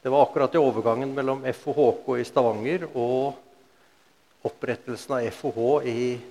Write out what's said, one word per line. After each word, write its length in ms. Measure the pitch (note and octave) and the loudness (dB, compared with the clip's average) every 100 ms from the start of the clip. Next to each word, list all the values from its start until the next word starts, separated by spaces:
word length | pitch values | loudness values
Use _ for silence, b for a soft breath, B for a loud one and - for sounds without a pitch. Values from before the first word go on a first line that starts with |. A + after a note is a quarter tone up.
Det 80 | C3+ | 2
var 140 | C#3 C3+ | 4 4
akkurat 300 | - C3+ E3+ | 4 2 4
i 20 | |
overgangen 560 | C#3 A2 A2 A2+ C3+ | 4 2 0 0 -2
mellom 320 | C3+ C3+ C3+ C3 | -2 -2 -2 -4
F 220 | A#2+ - | -6 -4
O 40 | |
H 100 | C#3+ C3 - | 2 4 4
K 140 | - B2 | -2 -4
i 60 | A#2+ | 0
Stavanger 640 | - A#2+ G#2+ A#2 F3 E3 C3 | 2 2 0 -2 -4 -4 -4
og 400 | A#2+ B2+ C#3 C3+ - _ _ b b b b b _ _ | -2 0 -2 -6 -18 _ _ b b b b b _ _
opprettelsen 720 | - - B2 A#2 - A2+ - C3+ | -10 -8 -6 -6 -6 -10 -4 -2
av 120 | A#2 | -2
F 160 | - C#3+ | -4 -6
O 60 | |
H 320 | A2+ A#2 D3 B2+ | -2 2 2 0
i 300 | A#2 B2 B2 A#2+ | -2 -2 -4 -10